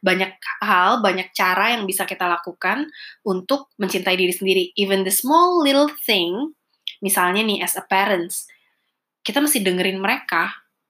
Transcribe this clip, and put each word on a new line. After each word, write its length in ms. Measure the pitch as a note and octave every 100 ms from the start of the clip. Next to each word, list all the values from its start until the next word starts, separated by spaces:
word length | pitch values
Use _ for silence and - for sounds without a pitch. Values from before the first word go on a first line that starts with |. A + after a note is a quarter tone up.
banyak 280 | F#3 F#3 F#3+ - - -
hal, 400 | G#3 F#3 F#3 A#3+
banyak 320 | G3 F#3 F#3 -
cara 400 | F#3 F3+ G#3+ A#3+
yang 120 | G3
bisa 160 | F#3
kita 240 | F#3 F#3 F3+
lakukan 600 | E3+ F3+ E3+ F#3 A#3 D#4 - - -
untuk 480 | G#3+ F#3 F#3 C#4+ - -
mencintai 360 | F#3+ F#3+ F#3 F#3
diri 160 | F3+
sendiri. 320 | F3+ F#3+ F#3+ F3+ -
Even 320 | G3 F#3+ F#3+
the 40 |
small 520 | - B3 D#4+ F4+ F4
little 280 | C#4+ C#4 D4 -
thing, 520 | - G#3 E3+ G3 D4+ - _ _ - -
misalnya 440 | G3 F#3+ F3+ G3
nih 200 | A3 G3
as 160 | - -
a 40 |
parents, 640 | - F#3+ G3+ F#3 E3+ - - _ _ _ _ _ _ _
kita 160 | - C#4
mesti 240 | D4 C4
dengerin 360 | F#3+ F3+ F#3 F#3+
mereka. 520 | G3 C4+ - E3+ F3 - _ _ _